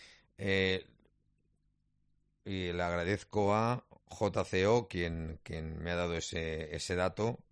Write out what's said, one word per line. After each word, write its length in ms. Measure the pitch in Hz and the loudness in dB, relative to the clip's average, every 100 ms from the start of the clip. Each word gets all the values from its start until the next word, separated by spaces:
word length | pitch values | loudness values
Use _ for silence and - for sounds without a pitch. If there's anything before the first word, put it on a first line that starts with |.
| - - _ - | -20 -20 _ -8
Eh, 480 | 101 98 95 92 - - _ _ _ _ _ _ _ _ _ _ _ _ _ _ | 0 2 2 0 -4 -20 _ _ _ _ _ _ _ _ _ _ _ _ _ _
y 280 | 104 95 90 | -6 -4 -2
le 100 | 87 | 0
agradezco 720 | 87 87 87 101 - 104 101 | 0 2 2 0 -2 0 4
a 300 | 107 117 123 - - - | 4 2 0 -6 -20 -14
J 380 | - 101 104 | -2 0 0
C 220 | 92 92 98 | 0 2 4
O 220 | 120 107 | 4 2
quien, 520 | 90 85 82 80 78 | -2 -2 -2 -6 -8
quien 360 | - 80 80 78 | -8 -6 -6 -6
me 80 | 82 | -2
ha 60 | 87 | 0
dado 180 | 87 | 0
ese, 600 | 82 - 87 82 80 78 | -2 -4 -4 -4 -4 -6
ese 200 | 78 - | -6 -2
dato. 500 | 90 90 92 113 - - | 0 0 2 -2 -2 -10